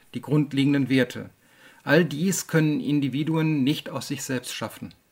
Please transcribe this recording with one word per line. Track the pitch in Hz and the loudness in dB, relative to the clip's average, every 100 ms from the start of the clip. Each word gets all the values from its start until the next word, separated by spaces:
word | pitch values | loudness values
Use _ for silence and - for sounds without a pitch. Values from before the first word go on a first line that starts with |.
| _ | _
die | 120 | -12
grundlegenden | 123 151 143 139 139 143 127 | 0 2 2 2 2 2 2
Werte, | 135 123 113 - - _ _ - - | 2 0 -4 -14 -18 _ _ -20 -10
all | 135 151 165 | 4 4 4
dies | 147 190 170 - | 0 -2 -2 0
können | 165 156 147 | 2 2 0
Individuen | - 147 135 139 156 160 160 151 131 | 0 0 0 -2 -2 0 2 2 2
nicht | 135 - | 0 -4
aus | 131 - | -8 -6
sich | 139 | -6
selbst | - 127 - | -4 -6 -6
schaffen. | - 110 - 98 - _ | -8 -8 -8 -16 -16 _